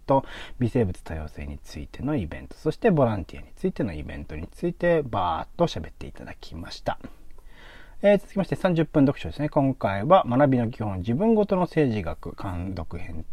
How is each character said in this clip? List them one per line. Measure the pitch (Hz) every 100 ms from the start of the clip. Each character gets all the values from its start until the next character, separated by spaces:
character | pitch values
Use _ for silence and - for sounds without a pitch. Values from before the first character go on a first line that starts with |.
| -
ト、 | 135 - - - -
微 | 120
生 | 123 101
物 | -
多 | - 80
様 | 76
性 | - 71
に | 71
つ | - -
い | -
て | -
の | 123 151
イ | 82
ベ | -
ン | -
ト、 | -
そ | 156
し | -
て | 233
ボ | 160 123
ラ | 104
ン | -
テ | -
ィ |
ア |
に | - -
つ | 190
い |
て | -
の | 120
イ | 151
ベ | - 143
ン | -
ト | 156
に | 170
つ | - 175
い | 170
て、 | 175 165
バ | 139 101 - 82 -
ー | -
ッ |
と | 123
喋 | - 82
っ |
て | - 67
い |
た | -
だ | - -
き | -
ま | 87 -
し | -
た。 | - - - - - - - - - - - - 202
え | 202
ー、 |
続 | -
き | 202
ま |
し | 175
て、 | 147
三 | 185 165
十 |
分 | 160 156
読 | 139 -
書 | 85
で | -
す |
ね。 | 147
今 | 156 135
回 | 127 107 98
は、 | 135 185 120
学 | 123 143
び | 127
の | 117
基 | -
本、 | 107 95
自 | 92
分 | 123 220 220
ご | 202
と | 185
の |
政 | 175 - 139 107
治 |
学、 | 80 - - -
監 | 98 87 92 90
読 | - -
編 | - 80 -